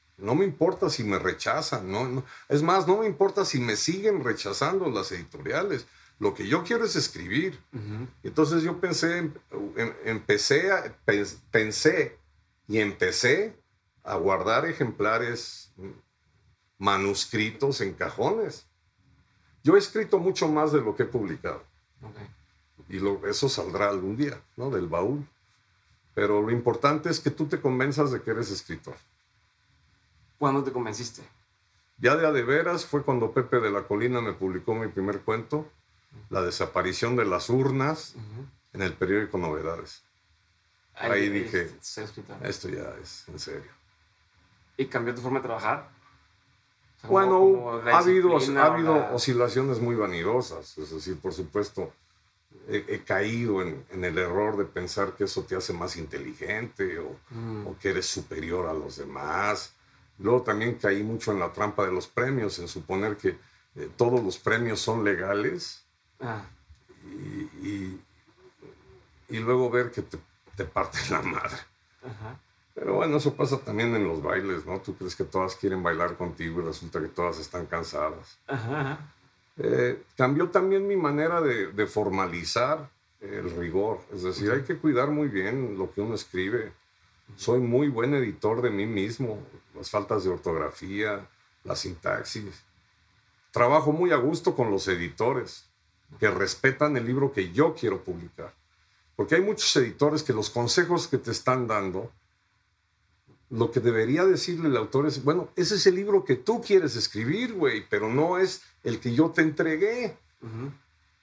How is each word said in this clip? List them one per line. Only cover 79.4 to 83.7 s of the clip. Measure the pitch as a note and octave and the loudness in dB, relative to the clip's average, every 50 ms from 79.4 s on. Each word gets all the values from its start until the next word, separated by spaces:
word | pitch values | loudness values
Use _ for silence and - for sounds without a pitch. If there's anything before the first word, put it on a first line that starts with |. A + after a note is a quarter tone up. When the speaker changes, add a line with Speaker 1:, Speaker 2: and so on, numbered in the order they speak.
| _ _ _ - | _ _ _ -2
Speaker 1:
Eh, | - A2+ A#2+ B2+ B2 B2 - - - _ _ - | 0 2 2 4 2 0 0 -4 -10 _ _ 2
cambió | C3 B2+ C#3+ D3+ E3+ E3+ | 2 4 4 4 2 2
también | - G3 F#3 F#3+ G3 G3 G3 | 2 2 4 4 2 2 2
mi | G3+ G3+ F#3+ | 2 2 2
manera | E3 C#3+ C#3+ D3 D3+ E3 F3 E3+ | 2 2 2 2 0 2 2 2
de, | E3 C#3+ B2 A2+ F#2+ D#2+ | 2 2 2 0 -2 -2
de | F#2+ G2+ G#2+ F#2+ | 0 -2 -2 0
formalizar | - A2 G#2+ G2 F#2 F#2+ F#2+ F2+ E2+ F2 E2+ E2+ - A#2 A#2+ C3+ D3+ D#3 C#3 - _ _ _ _ _ - | 2 0 0 0 0 0 -2 -2 -4 -6 -4 -2 0 0 2 0 0 -2 -4 -10 _ _ _ _ _ -16
el | G#2 G2+ G2+ G2+ F#2 F2+ E2 | -14 -10 -8 -6 -6 -6 -6
rigor. | F2 F2 E2+ | -4 -4 -2